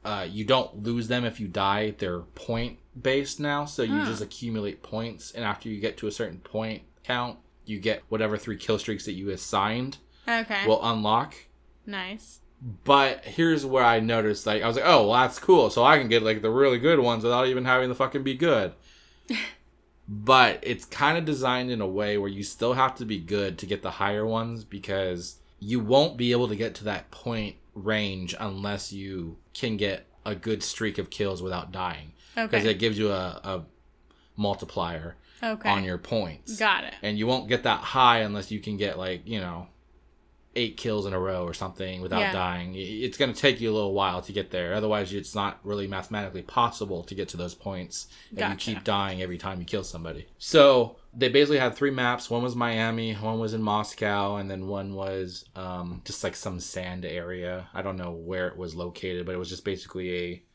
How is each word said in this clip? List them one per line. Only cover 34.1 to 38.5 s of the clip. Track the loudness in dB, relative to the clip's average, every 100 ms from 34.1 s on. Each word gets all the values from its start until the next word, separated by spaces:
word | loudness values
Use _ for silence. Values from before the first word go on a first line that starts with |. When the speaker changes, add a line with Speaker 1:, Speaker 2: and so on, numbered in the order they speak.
| _ _ -4
Speaker 1:
multiplier | -2 -2 -6 -4 -4 -6 -10 -16 _ -8
Speaker 2:
Okay. | -6 -4 0
Speaker 1:
on | 0 0
your | -4
points. | -2 -2 -2 -8 -10 0
Speaker 2:
Got | 2 2 -2
it. | -6
Speaker 1:
And | -4 0
you | 0
won't | 0 2
get | 0
that | 2 0
high | 0 6 8 6
unless | 4 -2 -6